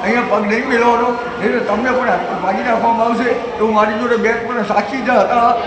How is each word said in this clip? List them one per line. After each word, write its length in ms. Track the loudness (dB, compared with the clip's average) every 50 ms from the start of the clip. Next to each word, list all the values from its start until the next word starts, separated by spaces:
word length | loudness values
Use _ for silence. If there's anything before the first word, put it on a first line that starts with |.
| -2
અહીંયા 260 | 0 0 0 0 0
પગ 160 | 0 0 0
નહીં 240 | 0 0 0 0 0
મેળવવાનો, 400 | 2 2 4 4 2 2 2 0 -2 -2 -4 -6 -6 -2
નહીં 140 | -2 0 0
તો 60 | 0
તમને 320 | 0 0 -2 0 0 0
પણ 480 | 0 0 0 0 0 0 -2 -4 -4 -4 -2
ભાગી 200 | -2 -2 0 0
નાખવામાં 440 | 0 0 0 2 2 2 2 2 0
આવશે. 200 | 0 0 0 0 0 -2 -4 -6 -4 -2
એવું 160 | 0 2 2
મારી 260 | 2 2 2 0 0
જોડે 160 | 0 0 0 0
બે 140 | 2 0 0
ત્રણ 300 | -2 -4 -4 -4 -4 -2
સાક્ષી 380 | -2 0 0 -2 -2 -4 -4
જ 80 | -2 0
હતા 400 | 2 2 2 2 2 2 2 2 2 0 -2